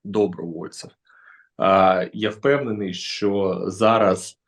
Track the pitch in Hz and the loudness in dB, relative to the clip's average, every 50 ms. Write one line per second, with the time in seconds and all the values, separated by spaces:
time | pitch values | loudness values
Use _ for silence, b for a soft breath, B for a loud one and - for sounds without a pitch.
0 | - 202 196 214 - 95 87 - 85 85 82 82 82 - - - - - _ _ | -14 -4 -2 0 0 0 -2 -6 -10 -10 -10 -10 -12 -12 -14 -16 -18 -20 _ _
1 | b b b b b b b b b b _ - - 95 95 95 95 95 95 92 | b b b b b b b b b b _ -2 2 4 6 6 6 6 4 2
2 | 92 87 - 104 107 104 - - - 139 143 139 139 117 107 104 101 92 90 - | 0 -4 -4 -4 -4 -4 -4 -2 0 2 2 2 0 -4 -6 -6 -6 -6 -8 -8
3 | - - - - 104 101 98 101 98 92 92 90 92 95 95 95 110 107 113 113 | -10 -10 -6 -2 -2 0 0 0 0 0 -2 -2 -4 -6 -2 2 2 4 4 4
4 | 107 95 92 90 - - - _ _ | 4 2 2 0 -4 -10 -18 _ _